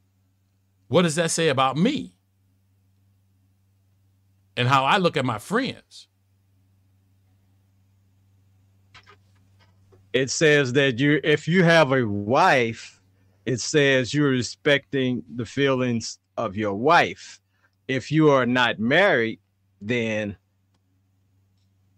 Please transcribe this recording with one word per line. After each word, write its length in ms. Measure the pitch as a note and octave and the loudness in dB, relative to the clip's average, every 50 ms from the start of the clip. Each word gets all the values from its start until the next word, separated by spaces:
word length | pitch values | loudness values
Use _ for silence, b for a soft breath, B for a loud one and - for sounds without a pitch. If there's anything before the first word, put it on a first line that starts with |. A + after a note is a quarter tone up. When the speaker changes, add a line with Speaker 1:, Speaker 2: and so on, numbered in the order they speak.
| _ _ _ _ _ _ _ _ _ _ _ _ _ _ _ _ _ - | _ _ _ _ _ _ _ _ _ _ _ _ _ _ _ _ _ 0
Speaker 1:
what 140 | B2 E3 F3+ | 2 2 2
does 140 | E3+ D3 | 2 0
that 140 | E3 E3+ E3 | -2 -2 -2
say 180 | - - E3 D#3 | -2 0 0 0
about 280 | C3+ B2+ C3 C3+ B2+ | 2 2 0 0 0
me 380 | C#3+ F3 B3+ D#4 - - - _ _ _ _ _ _ _ _ _ _ _ _ _ _ _ _ _ _ _ _ _ _ _ _ _ _ _ _ _ _ _ _ _ _ _ _ _ _ _ _ _ _ _ _ _ _ _ _ - | 0 0 0 0 -2 -8 -12 _ _ _ _ _ _ _ _ _ _ _ _ _ _ _ _ _ _ _ _ _ _ _ _ _ _ _ _ _ _ _ _ _ _ _ _ _ _ _ _ _ _ _ _ _ _ _ _ -6
and 120 | - B2 B2 | -2 0 2
how 160 | C#3 C3+ C3 | 2 2 4
I 120 | C#3 F3 G#3 | 4 2 2
look 180 | F#3 E3+ - | 2 0 0
at 80 | - B2+ | -2 -4
my 140 | B2+ A2+ G#2 | -4 -4 -6
friends? 720 | - - F3 A#3 C4+ G3 - - - _ - - - _ _ _ _ _ _ _ _ _ _ _ _ _ _ _ _ _ _ _ _ _ _ _ _ _ _ _ _ _ _ _ _ _ _ _ _ _ _ _ _ _ _ _ _ _ _ _ _ _ _ _ _ _ _ _ _ _ _ - _ _ - _ _ _ _ _ _ _ _ _ _ _ _ _ _ _ _ _ _ _ - | -8 -6 -4 -4 -4 -4 -8 -12 -18 _ -20 -20 -20 _ _ _ _ _ _ _ _ _ _ _ _ _ _ _ _ _ _ _ _ _ _ _ _ _ _ _ _ _ _ _ _ _ _ _ _ _ _ _ _ _ _ _ _ _ _ _ _ _ _ _ _ _ _ _ _ _ _ -20 _ _ -20 _ _ _ _ _ _ _ _ _ _ _ _ _ _ _ _ _ _ _ -4
Speaker 2:
It 180 | C3 C3+ B2 | -2 -2 -2
says 420 | - - E3+ D3+ D3 D3 C#3+ B2+ B2 | -2 0 2 2 4 2 2 0 0
that 260 | C#3+ C#3 C#3 B2 G#2+ | 0 0 0 0 0
you, 220 | C#3 D3 D3 D3+ - | 0 0 0 0 0
if 240 | E3 D3+ D3 - | 0 -2 -2 0
you 160 | - E3 F#3+ F3 | 0 0 2 4
have 280 | E3 E3+ E3 D#3 C3 C3+ | 4 6 4 4 4 2
a 140 | C3 B2 | 0 0
wife, 960 | G#2+ G2+ G2+ G2+ G#2 B2 C#3+ F3+ F#3+ D#3 C3 A#2+ A2+ A2+ - - - - _ _ _ _ _ _ _ _ _ - | -2 -2 -4 -2 0 0 2 4 4 4 2 2 -2 -4 -10 -14 -20 -20 _ _ _ _ _ _ _ _ _ -8
it 160 | - C3 A2+ | -6 -6 -6
says 540 | - - - D#3 C#3+ C#3 C3+ C3 B2+ A#2 - | -6 -2 0 2 2 4 2 2 0 -2 -2
you're 160 | D3 D3 C#3 | -2 0 0
respecting 920 | C3 B2+ A2+ - - - - D#3 C#3+ C#3 - _ - C#3 C3 B2+ B2+ A#2 - - - | 0 -2 -4 -6 -8 -6 0 0 0 0 0 _ -4 -2 -2 -2 -2 -4 -8 -10 -10
the 80 | B2 A#2+ | -12 -10
feelings 760 | - - C3+ C#3 C#3 C3+ B2+ B2+ B2 A#2+ A#2 A2 - - - _ _ - | -8 -4 -2 0 0 0 0 -2 -2 -2 -4 -6 -8 -14 -16 _ _ -10
of 200 | - A#2 A2 F#2 | -8 -8 -6 -6
your 180 | G#2 A2 G#2 G2 | -4 -4 -4 -4
wife. 680 | G2+ A#2 D3 E3+ E3 C3+ F#2 - - - - - - _ _ _ _ _ _ _ _ _ | -2 0 2 4 4 2 0 -4 -10 -18 -20 -20 -20 _ _ _ _ _ _ _ _ _
If 240 | - C3+ C3 - - | -6 -6 -6 -6 -2
you 200 | D3 D#3 D#3 D3+ | 0 2 4 4
are 160 | C#3 C3 B2 | 4 4 2
not 320 | A#2 B2 B2+ B2 A#2 G#2+ F#2 | 0 0 0 0 0 0 -2
married, 600 | G#2+ A#2 C#3 E3+ G3 G#3 E3 B2+ A2+ A2+ A2 - _ _ _ _ _ _ _ - | -2 0 2 2 2 2 2 0 -2 -2 -6 -10 _ _ _ _ _ _ _ -16
then 560 | G2+ G#2 B2 A#2+ A2+ A2 A2 G#2+ G#2+ G#2 G2 - _ _ _ _ _ _ _ _ _ _ _ _ _ _ _ _ _ _ _ _ _ _ _ _ _ _ _ _ _ _ _ | -8 -6 -4 -4 -4 -4 -4 -6 -6 -6 -10 -12 _ _ _ _ _ _ _ _ _ _ _ _ _ _ _ _ _ _ _ _ _ _ _ _ _ _ _ _ _ _ _